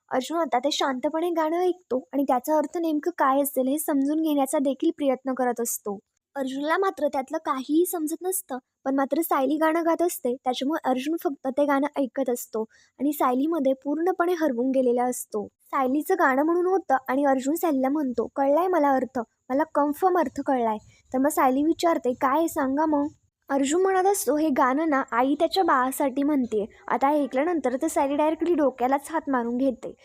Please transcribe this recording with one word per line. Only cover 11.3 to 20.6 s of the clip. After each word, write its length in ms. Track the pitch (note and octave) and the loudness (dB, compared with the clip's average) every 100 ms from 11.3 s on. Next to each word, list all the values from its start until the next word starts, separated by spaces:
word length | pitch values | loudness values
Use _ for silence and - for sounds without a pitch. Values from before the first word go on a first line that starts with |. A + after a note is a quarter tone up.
| C#4 C4+ | -4 -4
ते 160 | B3+ | 0
गाणं 220 | C#4+ C#4 C#4+ - | 2 2 0 -2
ऐकत 340 | C4 - C4 | -4 -2 -2
असतो 320 | A#3+ - A3 A3 _ _ - | -4 -6 -6 -8 _ _ -4
आणि 120 | C#4 | -4
सायलीमध्ये 600 | D4 C#4+ B3+ D#4 E4 C4 C4 | 0 0 2 0 0 0 0
पूर्णपणे 500 | C#4 D#4 F4 F#4 E4+ F4 | -2 -2 0 0 0 2
हरवून 300 | D#4 A#3 C4 | 0 0 0
गेलेला 340 | C4+ B3+ A#3+ | 2 2 2
असतो. 420 | B3 B3 - G#3+ G3+ _ _ | 0 -4 -6 -8 -8 _ _
सायलीचं 480 | D4 C4 D4 D4 F4+ | -2 0 0 0 2
गाणं 240 | D4+ C4 | 4 4
म्हणून 240 | D#4 F4 F4+ | 2 2 2
होतं 300 | F#4+ - C4 - | 0 0 -2 0
आणि 160 | C4+ | 0
अर्जुन 300 | C#4+ C4+ C4 | 2 2 0
सायलीला 340 | E4 F4 C4+ C4 | -2 0 0 0
म्हणतो, 380 | D4+ C4+ A#3 A3 - | 0 -2 -2 -4 0
"कळलाय 300 | C#4 D4 F#4+ | 2 2 2
मला 220 | F4 C#4+ | 2 4
अर्थ, 280 | C4 - B3 A3+ _ - | 2 0 -6 -8 _ -4
मला 140 | C4+ D#4+ | -2 0
कन्फर्म 440 | D4+ D4 C#4+ F#4 F4+ | 0 0 0 2 2
अर्थ 220 | D4+ - | 0 -4
कळलाय." 380 | C#4+ C4 | -2 0